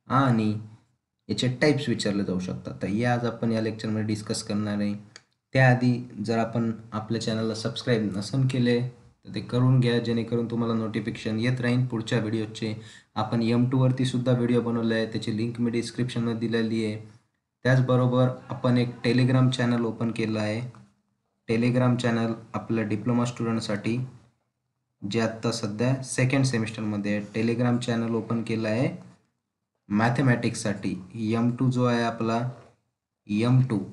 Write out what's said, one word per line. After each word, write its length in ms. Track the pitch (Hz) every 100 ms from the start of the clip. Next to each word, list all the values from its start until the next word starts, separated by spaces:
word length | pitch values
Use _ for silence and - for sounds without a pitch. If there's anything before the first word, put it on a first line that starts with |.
| -
आणि 420 | 127 135 113 107 107 - - _ _ _ _ -
याचे 200 | - 127 127
types 280 | 156 131 -
विचारले 360 | 110 107 98
जाऊ 140 | 98 92
शकतात. 340 | - - - -
तर 40 | 92
हे 180 | 104 120
आज 200 | 120 117
आपण 260 | - 117
या 80 | 113
लेक्चरमध्ये 420 | 110 110 113 107
discuss 380 | 107 107 - 110
करणार 380 | - 104 104 104
आहे. 140 | 104 104 - - _ _ _
त्याआधी 380 | 131 131 123 123 120 - -
जर 140 | 104 113
आपण 320 | 113 120 117 110 -
आपल्या 280 | 110 - 113
चॅनलला 340 | 117 110 113 110
subscribe 540 | - - - 113 104 92
नसेल 300 | 101 135 131
केले 320 | 131 120 120
तर 540 | 127 - - _ -
ते 60 | -
करून 360 | 92 123 127 131
घ्या, 180 | 120 117
जेणेकरून 520 | 113 117 113 117 117
तुम्हाला 240 | 117 117 113
notification 640 | 110 110 113 104 117 110
येत 200 | 120 127
राहील 240 | 120 123 127
पुढच्या 320 | 117 110 120
व्हिडिओचे. 560 | 107 113 107 110 110 107 - - _ 110
आपण 260 | 107 113
एम 260 | 113 120 123
टू 80 | 131
वरती 260 | 127 127 127
सुद्धा 260 | 123 120
video 280 | 120 120 120
बनवला 320 | 117 117 113
आहे, 120 | 113 110
त्याची 300 | 113 117 107
link 240 | 117 117
मी 100 | 120
डिस्क्रिप्शनमध्ये 680 | 117 113 - 127 123 117 113
दिलेली 440 | 113 117 113 113
आहे. 320 | 110 107 - - _ _ _ _
त्याचबरोबर 640 | 123 131 123 127 127 123 127 127 -
आपण 280 | - 127 123
एक 100 | 120 -
Telegram 440 | 123 123 127 127 127
चॅनेल 340 | 127 120 120
ओपन 260 | 113 110 117 107
केलं 220 | 110 110
आहे, 200 | 107 110 127 - - _ _ _ _ _ -
Telegram 480 | 117 123 123 123 120
चॅनेल 380 | 120 117 113 110 -
आपल्या 300 | 107 - 113
डिप्लोमा 400 | 101 104 117 120
स्टुडंटसाठी 720 | 120 - 117 113 107 104 107 120 131 - _ _ _ _ _ _ _ _
जे 180 | 101 110
आत्ता 320 | 113 - 120
सध्या 420 | - 107 104 123 135
second 400 | - - 131 135
सेमिस्टरमध्ये 720 | 131 113 107 - 107 104 101 104
आहे. 80 | 101
Telegram 440 | 113 113 113 123 120
चॅनेल 360 | 123 117 113
ओपन 280 | 113 107 117
केलं 260 | 113 113 110
आहे 200 | 110 160 - - - _ _ _ _ _ _ -
मॅथेमॅटिक्ससाठी. 1040 | 104 117 131 135 120 117 - 107 98 98 - - 117 110
एम 180 | 117 120 120
टू 140 | 127
जो 140 | 123
आहे 180 | 123 117
आपला, 360 | 117 117 113 120 127 - - _ _ _ _ _ -
एम 340 | 104 120 127
टू 180 | 127 104 -